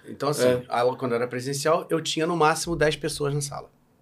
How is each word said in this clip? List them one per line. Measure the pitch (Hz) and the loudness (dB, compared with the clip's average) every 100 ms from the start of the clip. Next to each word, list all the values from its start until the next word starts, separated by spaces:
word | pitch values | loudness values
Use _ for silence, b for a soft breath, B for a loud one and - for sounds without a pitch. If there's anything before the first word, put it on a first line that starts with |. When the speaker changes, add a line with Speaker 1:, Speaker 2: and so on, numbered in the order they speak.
| - | -16
Speaker 1:
Então, | 110 139 | -6 -2
assim, | 143 123 | 2 4
Speaker 2:
É. | 123 - | 4 0
Speaker 1:
a | 120 | 2
aula, | 123 127 | 2 0
quando | 131 117 | -2 0
era | 120 | -2
presencial, | 123 127 139 156 175 165 | -4 -4 -2 2 2 2
eu | 160 | -2
tinha | - 160 160 | 0 -2 0
no | 170 | 2
máximo | 156 165 175 160 | 2 2 -2 0
dez | 156 151 | 2 0
pessoas | 156 151 143 | -4 -2 -2
na | 147 | -2
sala. | 143 - - _ _ _ | -4 -8 -12 _ _ _